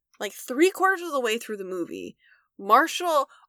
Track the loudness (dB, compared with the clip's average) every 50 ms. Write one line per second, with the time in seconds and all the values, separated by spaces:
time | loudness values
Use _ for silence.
0 | _ _ _ _ -10 -10 -8 -10 -12 -8 2 2 2 2 4 2 2 0 0 0
1 | -4 -4 -4 -2 -2 -2 -2 -4 -4 -8 -10 -10 -8 -8 -6 -6 -6 -8 -8 -12
2 | -12 -14 -16 _ _ _ _ _ _ _ _ -10 2 6 6 6 6 4 0 -4
3 | -2 0 2 0 0 -2 -6 -18 -20